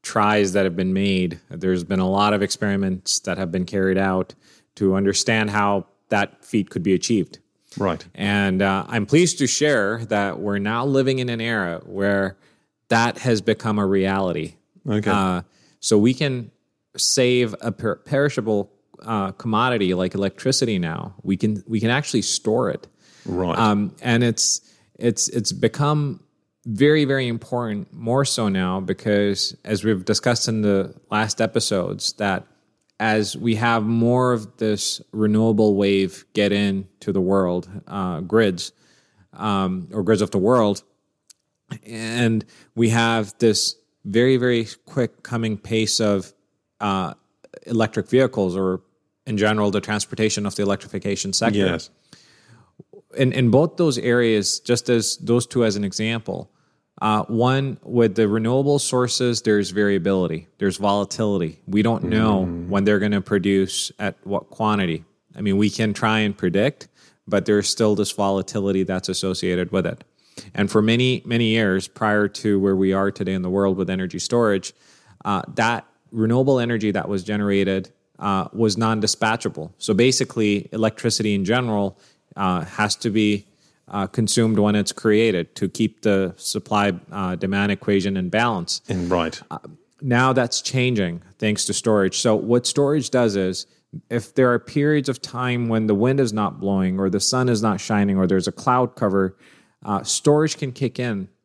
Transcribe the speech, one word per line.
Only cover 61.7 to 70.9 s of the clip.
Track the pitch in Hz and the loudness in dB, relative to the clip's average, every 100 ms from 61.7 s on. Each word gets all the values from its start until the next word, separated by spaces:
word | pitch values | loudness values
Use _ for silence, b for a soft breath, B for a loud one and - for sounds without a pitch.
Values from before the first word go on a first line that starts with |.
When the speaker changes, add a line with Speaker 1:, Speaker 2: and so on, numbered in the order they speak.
| 101 | 0
Speaker 1:
don't | 110 113 - | 2 0 0
know | 110 110 98 90 | 2 2 2 -2
Speaker 2:
Mm. | 85 85 | -6 -4
Speaker 1:
when | 98 | 0
they're | 98 104 | 2 2
gonna | 104 101 | 2 -2
produce | - 104 95 98 95 - - - | 0 0 2 2 0 -4 -8 -6
at | 104 - 98 | -6 -6 -6
what | 101 - | -6 -8
quantity. | - 107 104 90 78 - _ _ - | -4 0 0 -2 -4 -10 _ _ -6
I | |
mean, | 104 98 | -2 2
we | 104 | 0
can | - 110 | 0 -2
try | 104 113 110 | 0 0 0
and | 107 98 | 0 -2
predict, | 92 92 127 - - b b b - | -2 2 0 -2 -20 b b b -2
but | 101 92 | -2 2
there's | 104 98 | 0 0
still | - 110 104 | 0 0 2
this | 101 | -2
volatility | - 98 98 92 107 98 95 | -2 0 0 -2 -4 -2 0
that's | 92 92 92 | 0 -4 -4
associated | 92 95 90 98 90 87 | -4 -4 -4 -2 -2 -2
with | 98 85 | -2 -4
it. | - - _ B B B | -8 -18 _ B B B
And | - 202 | -4 2
for | 110 | 4
many, | 107 | 4